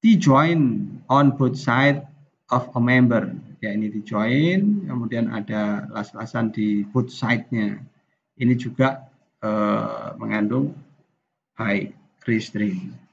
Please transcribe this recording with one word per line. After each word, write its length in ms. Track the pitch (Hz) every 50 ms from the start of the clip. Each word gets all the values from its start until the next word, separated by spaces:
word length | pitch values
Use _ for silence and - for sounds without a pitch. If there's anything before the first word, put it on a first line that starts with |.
| -
T-joint 800 | 226 226 175 - 147 135 135 151 165 170 165 147 127 113 104 101 101 - - - _
on 240 | 127 139 143 139 131
both 240 | - 135 127 127 -
side 480 | - - 120 123 135 143 143 143 - - - _ - _ _ _ _ _ 123
of 160 | 127 123 - - 127
a 40 |
member. 520 | 120 123 127 127 127 120 117 110 98 92 - - - - - -
Ya, 160 | - 107 101
ini 160 | 104 110 107
T-joint, 960 | 104 107 104 - 113 104 107 113 123 139 151 175 185 190 202 208 208 202 190
kemudian 480 | 151 131 123 117 113 123 117 113 113 113
ada 560 | 110 104 104 110 107 104 104 104 101 104 -
las-lasan 640 | - 110 104 - - - 113 120 - 117 113 110 107
di 320 | 110 107 107 104 104 101
both 240 | 101 - 131 120 -
side-nya. 720 | - - - 117 120 110 - - 120 113 107 101 101 104 - - _ _ _ _ _ _ _ _ _ _
Ini 160 | - 123 127
juga, 560 | 117 - 117 - - 131 135 131 - - - _ _ _ _ _ _
eh, 680 | - 107 107 107 104 104 107 107 110 110 107 - - - - -
mengandung 560 | 110 110 107 107 107 104 117 131 143 143 - - - _ _ _ _ _ _ _ _ _ _ _ _ _ _ -
high 320 | 117 107 101 98 - - - _ _ _ _ _ _ -
restraint. 640 | 113 110 107 - - 104 107 104 92 90 92 - - - _ _